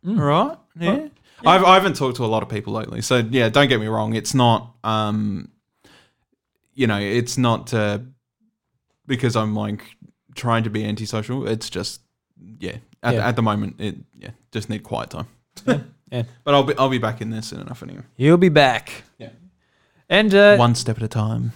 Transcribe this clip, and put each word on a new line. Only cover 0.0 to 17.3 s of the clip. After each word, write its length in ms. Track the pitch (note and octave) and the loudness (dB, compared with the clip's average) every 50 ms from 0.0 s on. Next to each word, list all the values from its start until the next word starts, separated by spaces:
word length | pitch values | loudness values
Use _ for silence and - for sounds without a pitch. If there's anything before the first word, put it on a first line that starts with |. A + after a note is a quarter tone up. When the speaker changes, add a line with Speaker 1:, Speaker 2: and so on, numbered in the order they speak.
| - | -8
Speaker 1:
Mm. 140 | F3 A3 G#3 | -4 -2 0
Speaker 2:
All 60 | D3 | 0
right? 320 | C#3+ D3 E3+ A#3 D4 E4 - _ _ _ E3 | 2 2 2 0 -2 -4 -10 _ _ _ -4
Yeah. 100 | E3+ F3+ | -2 -2
Speaker 1:
Right. 220 | A3 C#4+ D#4 D4 - _ _ _ _ - | -2 -2 -4 -8 -16 _ _ _ _ 0
Yeah. 80 | - E3 | 4 4
Speaker 2:
I've, 140 | F3+ F#3+ F#3 | 6 6 8
I 100 | F3+ F#3 | 8 6
haven't 200 | F#3+ F#3+ F#3+ C3 | 6 6 2 0
talked 200 | - C#3 B2+ B2 | -2 -2 -4 -2
to 80 | C3 A#2+ | -2 -2
a 20 | |
lot 160 | A2 A2 A2 | -2 0 -2
of 60 | A2 - | -2 -4
people 240 | A2+ G#2 G#2 G#2 | -6 -8 -6 -6
lately. 300 | G#2+ A2 A2 - - A2 | -8 -8 -8 -8 -10 -8
So, 160 | A2 - C3 A#2+ | -2 0 0 0
yeah, 300 | A2+ A2 B2+ C3 A#2 A2 | 2 2 2 2 2 2
don't 180 | A2 C#3 C#3+ - | 4 2 4 4
get 120 | C3 A2 | 2 0
me 60 | G#2+ | -2
wrong. 280 | A2 A2 A2 G#2+ A2 A2 | -2 -4 -2 -2 -2 -4
It's 200 | A2 - - - | -4 -4 -2 2
not, 400 | C3 B2 A#2+ A2+ - - - _ _ | 4 4 4 4 2 0 -6 _ _
um, 680 | - A2 A2 A2 G#2+ G#2 G#2+ G#2+ G#2+ G#2 G2 C#2+ - - _ _ _ _ _ _ _ _ _ _ _ _ _ _ _ _ _ _ _ _ _ _ _ _ _ | -6 -4 -2 -2 -2 -2 -2 -2 -4 -4 -6 -8 -10 -14 _ _ _ _ _ _ _ _ _ _ _ _ _ _ _ _ _ _ _ _ _ _ _ _ _
you 120 | C3+ B2+ | 0 0
know, 120 | A2+ G#2 G2+ | 0 2 0
it's 380 | G2+ G2 A2 A#2+ A#2+ A#2+ - | -2 0 -2 -2 -2 -2 -2
not, 380 | C3 B2 A#2+ A2+ - - - A#2+ | 0 0 2 0 0 -2 -4 -2
uh, 240 | A2 G#2+ G#2 G#2 G#2 B2 B2+ - _ _ _ _ _ _ _ _ _ _ _ _ _ _ _ _ _ _ | -2 0 -2 -2 -4 -8 -12 -20 _ _ _ _ _ _ _ _ _ _ _ _ _ _ _ _ _ _
because 300 | - C3 A#2+ C3 B2 G#2+ | -6 -4 -2 -2 0 0
I'm, 180 | A2+ A2 G#2+ G#2+ | 0 -2 -2 -2
like, 280 | G#2+ G#2+ G#2 G#2 G#2 - - _ _ - - _ _ _ _ - | -4 -4 -4 -6 -8 -12 -18 _ _ -20 -20 _ _ _ _ -14
trying 300 | - - A#2+ A2+ A2+ A2+ | -8 -4 -2 0 0 -2
to 60 | A2+ | -2
be 140 | G#2+ G#2+ G#2+ | -4 -4 -4
antisocial. 600 | G#2+ G#2 G#2+ A2 G#2 - A2 G#2+ - B2+ C3+ - | -4 -6 -6 -6 -6 -6 -6 -6 -6 -6 -6 -4
It's 220 | - A2+ A2 - - | -4 -4 -6 -6 -8
just, 320 | - - G#2 - - - _ _ _ _ _ _ _ _ - F#2+ - - | -8 -8 -8 -8 -10 -14 _ _ _ _ _ _ _ _ -20 -20 -18 -14
yeah, 160 | G2 - - A#2 - _ _ _ | -12 -12 -12 -14 -18 _ _ _
at, 120 | - A#2+ A#2+ | -2 -2 -2
Speaker 1:
Yeah. 140 | A2 - A#2+ | 0 0 -2
Speaker 2:
at 80 | A#2 | 0
the 60 | A#2+ | 0
moment, 340 | A2+ A2 G#2 G#2 G#2 G2 - - | 0 0 0 -2 -4 -8 -8 -10
it, 180 | - G#2 - - - _ _ - | -10 -10 -10 -12 -16 _ _ -20
yeah, 120 | - - - _ _ _ | -20 -20 -20 _ _ _
just 180 | - A2 G#2 - | -10 -10 -8 -8
need 120 | G#2+ G#2 | -10 -10
quiet 280 | - - - - - - | -10 -10 -10 -10 -8 -10
time. 160 | - - - - _ _ _ _ _ - - | -12 -14 -14 -14 _ _ _ _ _ -8 -4
Speaker 1:
Yeah. 120 | C4+ - C#3+ - - _ _ _ _ | -2 -2 -2 -4 -10 _ _ _ _
Yeah. 120 | B2 A#2+ A#2 - | -8 -8 -8 -8
Speaker 2:
<laughs> 120 | - _ _ | -12 _ _
But 100 | C#3+ C#3+ | 2 2
I'll 80 | C#3+ | 2
be, 120 | C#3 C#3+ C#3+ - | 2 2 0 0
I'll 100 | C3 C3+ | 0 0
be 80 | C3 A#2 | 0 -2
back 220 | A#2 A2 A2 - | -4 -4 -6 -8
in 100 | G#2 A2 | -10 -10